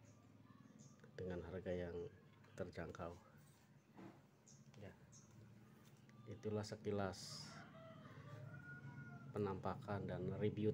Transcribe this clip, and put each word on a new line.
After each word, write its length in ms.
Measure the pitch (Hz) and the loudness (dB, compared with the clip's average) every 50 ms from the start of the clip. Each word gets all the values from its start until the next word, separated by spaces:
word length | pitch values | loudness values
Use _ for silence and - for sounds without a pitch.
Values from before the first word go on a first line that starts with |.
| - - - - - - - - - - - - - - - - - - - - - - - - | -16 -16 -18 -18 -18 -18 -18 -18 -18 -18 -18 -16 -16 -16 -16 -16 -16 -16 -16 -16 -16 -8 -4 0
dengan 240 | 92 92 90 87 82 82 | 2 2 2 2 2 0
harga 240 | 85 92 87 92 90 | 0 0 4 4 4
yang 240 | 90 87 87 85 87 85 - - - - - - - - - - | 6 4 4 2 2 0 0 -4 -8 -16 -16 -18 -18 -18 -8 -2
terjangkau. 640 | - 95 90 - - 85 82 82 - 87 85 87 90 - - - - - - - - - - - - - - - - - - - - - - - - - - - - - - - - | -2 -2 -2 -2 -2 -2 -2 -2 -2 -2 -2 -2 -4 -10 -14 -16 -16 -16 -18 -18 -20 -20 -20 -20 -20 -20 -16 -12 -10 -10 -10 -10 -12 -16 -20 -20 -20 -18 -18 -16 -16 -16 -16 -12 -10
Ya. 160 | 101 95 92 - - - - - - - - - - - - - - - - - - - - - - - - - - - | -10 -10 -10 -12 -14 -16 -16 -16 -16 -16 -16 -14 -14 -14 -16 -16 -16 -16 -16 -18 -18 -18 -18 -18 -18 -16 -16 -10 -8 -6
Itulah 320 | 104 - - 107 104 107 | -4 -2 2 4 4 4
sekilas 880 | 107 - 110 107 - 107 101 101 101 95 92 - - - - - - - - - - - - - - - - - - - - - - - - - - - - - - - - - - - - - - - - - - - - | 4 2 0 -2 2 4 6 6 6 6 4 2 -4 -6 -6 -6 -6 -6 -8 -8 -10 -10 -10 -10 -10 -10 -10 -10 -10 -10 -10 -10 -10 -8 -8 -8 -6 -6 -8 -8 -8 -8 -8 -6 -6 -6 -6 -6 -6 -6 -6 -6 -4 0 2
penampakan 720 | 104 104 98 95 95 - 98 92 - - - 104 98 95 | 4 6 6 4 4 4 4 4 2 2 2 2 2 4
dan 240 | 92 90 90 90 92 95 95 | 2 2 2 4 2 4 6
review 320 | 104 107 - - 104 107 | 6 6 6 8 6 6